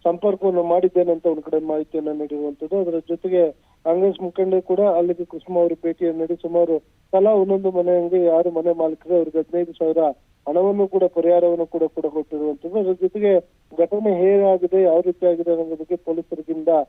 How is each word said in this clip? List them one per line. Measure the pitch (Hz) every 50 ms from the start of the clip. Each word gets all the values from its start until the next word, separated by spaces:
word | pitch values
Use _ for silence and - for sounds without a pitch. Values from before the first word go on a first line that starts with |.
| _
ಸಂಪರ್ಕವನ್ನು | 170 170 175 202 208 190 190 190 196 180 175
ಮಾಡಿದ್ದೇನೆ | 170 170 170 180 180 185 _ 180 175 175
ಅಂತ | 170 165 _
ಒಂದ್ | 170 160 156
ಕಡೆ | 151 156 156 156 156 156
ಮಾಹಿತಿಯನ್ನ | 156 156 156 _ - 160 151 151
ನೀಡಿರುವಂತದ್ದು. | 151 151 147 147 147 147 147 147 143 _ 156 156 190 196
ಅದರ | 190 170 165 165
ಜೊತೆಗೆ | 160 - 170 165 - 185 185 180 170 156 139 _ _ _ _ _ _
ಕಾಂಗ್ರೆಸ್ | 160 170 180 190 196 190 -
ಮುಖಂಡ | 190 175 - - 190 190 190 185
ಕೂಡ | 180 - 185 185
ಅಲ್ಲಿಗೆ | 202 202 175 170 175 175 175 175 175
ಕುಸುಮ | _ - 160 _ - 180 175
ಅವರು | 175 170 165
ಭೇಟಿಯನ್ನು | 160 - 170 165 _ 180 170 160 165
ನೀಡಿ | 160 165 175 170
ಸುಮಾರು | - 165 170 175 170 165 165 151 _ _ _ _ _ _
ತಲಾ | - 190 196 214
ಒಂದೊಂದು | 220 202 190 196 196 196 196 190
ಮನೆಗೆ | 185 180 175 175 180 180 170 170 180 185 175
ಯಾರು | 170 160 165 175 175
ಮನೆ | 170 165 165 175
ಮಾಲೀಕರು | 170 165 165 160 160 - - 160 180
ಅವ್ರಿಗೆ | 175 165 156 156 160
ಹದಿನೈದು | 160 _ 165 175 175 170
ಸಾವಿರ | 165 _ 170 160 160 165 160 151 - _ _ _ _ _ _ 147
ಹಣವನ್ನು | 151 175 185 202 202 202 202 190
ಕೂಡ | 190 190 185
ಪರಿಹಾರವನ್ನು | 175 - 170 165 170 175 175 175 175 170 165 165
ಕೂಡ, | 160 - 170
ಕೂಡ | 165 151 _ 165 151
ಕೊಟ್ಟಿರುವಂತದ್ದು. | 156 147 156 147 _ 156 147 151 151 147 143 - 165 185 220
ಅದ್ರ | 202 185
ಜೊತೆಗೆ | 185 180 180 185 _ 214 208 202 196 175 175 _ _ _ _ _ - 160
ಘಟನೆ | 170 170 208 208 220 214 190 175
ಹೇಗಾಗಿದೆ, | 180 190 202 202 196 196 190 180 180 175 185 190
ಯಾವ | 190 180 160 170
ರೀತಿ | 180 180 175 _ 185
ಆಗಿದೆ | 180 175 165 170 170
ಅನ್ನೋದ್ರ | 170 165 165 160 160
ಬಗ್ಗೆ | 156 156 _ 180
ಪೊಲೀಸರಿಗಿಂದ | 170 _ - 165 165 160 _ 175 151 156 - 160 160 156 170 165 156 139